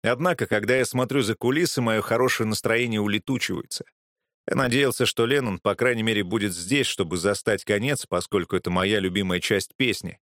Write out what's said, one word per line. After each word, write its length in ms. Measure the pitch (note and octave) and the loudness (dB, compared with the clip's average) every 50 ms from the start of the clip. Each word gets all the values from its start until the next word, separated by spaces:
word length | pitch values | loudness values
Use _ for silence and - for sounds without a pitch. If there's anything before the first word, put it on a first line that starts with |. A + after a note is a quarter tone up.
| - | 2
Однако, 420 | A2 B2 B2 D#3+ F3+ E3 - A2 | 0 0 2 2 0 0 0 -2
когда 320 | - G#2+ G#2 G#2 G#2+ B2+ | 0 0 0 2 2 2
я 80 | C3 B2 | 2 2
смотрю 380 | - - B2+ B2+ A2+ C3 C#3+ A#2 | 0 0 -2 -2 0 0 0 0
за 120 | G2+ A2 | 0 -2
кулисы, 460 | _ - B2 C3+ D#3 F3 - - C#3 | _ 0 0 2 2 0 0 0 0
моё 200 | A#2+ A2+ A2 A2 | 0 2 0 0
хорошее 460 | G#2+ - A#2 A#2 B2+ B2 - - A2+ | 2 0 2 2 2 2 2 0 -2
настроение 540 | A2 G#2+ - - A2+ A2+ A#2 B2 A#2 A2 G#2+ | -2 -2 -2 0 0 2 2 2 0 0 0
улетучивается. 800 | G#2 G#2 G2+ G#2+ - - C3+ A#2+ - - F#2 D#2+ - _ - - - _ _ _ _ _ _ _ _ _ _ _ _ | 0 0 -2 -2 -2 -4 -4 -4 -2 -4 -4 -6 -8 _ -12 -12 -12 _ _ _ _ _ _ _ _ _ _ _ _
Я 80 | - - | -4 -2
надеялся, 500 | - C3+ B2 A#2+ C3 C#3 C3 A2 - B2+ | 0 0 0 2 2 2 0 0 0 -2
что 200 | - - - A#2 | 0 2 0 0
Леннон, 340 | A#2 C3+ C#3+ B2+ A2+ F#2+ F2 | 2 2 0 0 -2 -6 -2
по 160 | _ G#2+ G2 | _ -2 0
крайней 280 | - A#2+ B2+ A#2+ A2+ A2 | 2 2 0 2 2 0
мере, 200 | A2+ A2 G#2 G2 | 2 2 0 0
будет 300 | F2+ G#2 A2 G2+ G2+ F2 | 0 0 -2 0 -2 -4
здесь, 340 | E2+ F2 F#2 C3 C#3+ B2 | -6 -2 0 0 2 2
чтобы 300 | - - - F#2+ D#2 F2+ | 0 -2 -4 -2 -2 -2
застать 480 | F2 E2+ G2+ G2+ - - A#2 G#2 F#2+ - | 0 0 0 0 0 0 0 0 0 0
конец, 400 | - G#2 G2+ A2+ C#3 C#3+ - - | 0 0 0 2 0 -2 -4 -4
поскольку 500 | _ - F2+ - - - F#2+ E2+ - - | _ -2 -2 -2 0 -2 -2 -2 0 -4
это 140 | F2+ - F2+ | -2 -2 0
моя 320 | F2 F2+ F#2 G2 A2 G#2 | 0 2 2 2 2 2
любимая 400 | F#2 F#2 F2+ G2+ G2 F#2 F2+ F2+ | 0 0 0 0 0 0 -2 -2
часть 340 | - - G#2+ F#2+ - - _ | 0 0 0 0 0 -4 _
песни. 460 | - C3+ A#2+ G#2 - - F2 F2+ _ _ _ | -2 0 0 0 -2 -6 -12 -14 _ _ _